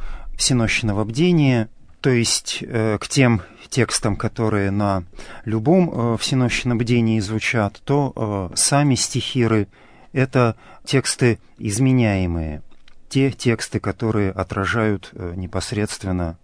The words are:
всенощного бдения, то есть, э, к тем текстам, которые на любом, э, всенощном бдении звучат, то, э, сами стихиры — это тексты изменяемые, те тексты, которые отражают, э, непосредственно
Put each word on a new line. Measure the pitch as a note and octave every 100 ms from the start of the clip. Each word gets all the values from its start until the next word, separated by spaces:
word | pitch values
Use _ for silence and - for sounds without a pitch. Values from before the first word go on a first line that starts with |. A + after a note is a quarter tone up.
| - - - -
всенощного | - B2+ A2 - G#2+ G2+
бдения, | G#2+ A#2 F3+ E3+ C#3 B2 A2 - - -
то | C#3
есть, | B2 A2+ - - -
э, | - A#2 A2 G#2
к | -
тем | - B2+ A2 - - -
текстам, | - A2 - A2+ G2
которые | A2 - A2 G#2 G2
на | G2+ G2+ F#2+ F2+ - - - -
любом, | A2 A2+ F#3 E3+
э, | - A#2 A2+
всенощном | - C3 B2 - B2 A#2
бдении | A#2 B2 A2+ A2
звучат, | G2 A2 - A#2+ G2+ -
то, | - C#3+ C3+ - A2 G2+ F2+
э, | -
сами | - C#3+ D3 B2
стихиры — | - B2+ - B2+ A2+ A2 G2 - - - -
это | C#3+ C3 B2+ A#2 A2 - - -
тексты | C3+ - - B2+ A2 - -
изменяемые, | A2 G2+ C3 B2+ A2+ G2 F2+ E2+ D#2 D2+ - - - - -
те | C3+ C3+
тексты, | - B2+ A2+ - G#2+
которые | G#2 F2+ A2+ G#2+ G2
отражают, | F#2+ F#2 G#2 F#2+ A2+ G#2+ G2 -
э, | - F2 F2
непосредственно | F#2 F#2+ - G2+ G#2+ - G2 F2+ F2 F2